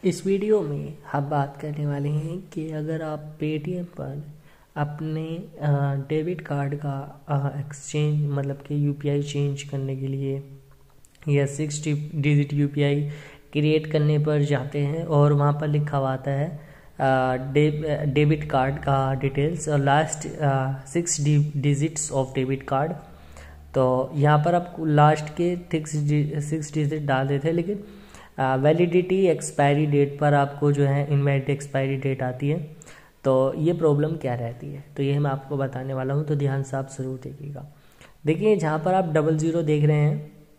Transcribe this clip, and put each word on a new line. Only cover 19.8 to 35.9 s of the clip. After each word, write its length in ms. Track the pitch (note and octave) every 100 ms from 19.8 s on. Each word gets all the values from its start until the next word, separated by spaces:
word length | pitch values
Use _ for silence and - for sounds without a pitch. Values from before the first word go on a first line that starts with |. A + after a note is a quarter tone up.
| C#3 C#3+ D#3+ - - -
अ, 320 | D3 C3+ C3 C3+ -
six 340 | E3+ E3+ -
डि-, 360 | D3 D3 D3+ D3
digits 560 | C#3+ C#3 D#3+ D#3 -
of 140 | C3+ C3 C3+
debit 220 | C3 C3+ -
card। 240 | C3+ D#3 F3 - - - - - - -
तो 360 | C3+ B2+ B2+ C3+
यहाँ 240 | D#3 D3 D3+
पर 160 | D#3
आप 220 | F3 F3 -
last 440 | D#3+ D3 D3+ D3+
के 320 | - - F3 F3
सिक्स 400 | F3 D#3+ D#3 D3+
डि-, 440 | D3 D3+ D3+ D3+
six 340 | D3 D#3+ D3
digit 320 | D#3 D3 D#3 C#3+
डाल 200 | C3 C#3
देते 220 | C#3+ D#3
हैं, 60 |
लेकिन, 300 | E3+ E3+ G3+ - - - - - -
अ, 180 | C3 C3
validity 680 | C#3+ D#3+ F3 F3 F3+ F#3+ F#3+
expiry 600 | D3+ - - C#3+ C#3+ D3+
date 320 | C#3+ C#3+ C#3+
पर 140 | D3
आपको 380 | D3 C#3+ C#3+ D3
जो 120 | C#3+
है 280 | C#3 C#3 C#3+
इनवैलिड 380 | C#3+ C#3+ C#3 C3
expiry 460 | C#3 D3 C3+ C3+ C3+
date 260 | C3+ C3
आती 260 | B2+ B2+ C#3+
है। 280 | D#3+ - - - - - _
तो 300 | C3+ C3 C3+
ये 180 | - D3+
problem 440 | E3+ D#3 D3 D3+ D#3
क्या 180 | C3
रहती 380 | A#2+ A#2 A#2+ C#3+
है, 120 | C#3+ - -
तो 60 |
ये 160 | C#3 C#3+
मैं 120 | D3
आपको 260 | C3+ - C#3+
बताने 380 | C3+ C3 C3